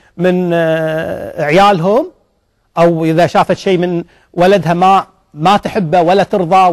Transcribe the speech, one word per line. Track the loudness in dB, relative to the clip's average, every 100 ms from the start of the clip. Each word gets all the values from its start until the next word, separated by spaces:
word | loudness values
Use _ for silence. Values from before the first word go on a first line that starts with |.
| _ -4
من، | -2 0 0
آه، | 0 0 -2 -2 -4 -6 -10 -10 -8
عيالهم، | 0 2 4 2 0 -2 -2 -10 _ _ _ _ _ 0
أو | 0 0 0
إذا | 0 0
شافت | 0 -2 -2
شيء | -2 -2
من | -2 -4 -8 _ _
ولدها | -2 2 2 0
ما، | 0 2 2 -2 _ _
ما | -4 0 0
تحبه | -2 -6 -2 0
ولا | 2 2
ترضى | 0 -2 0 2 2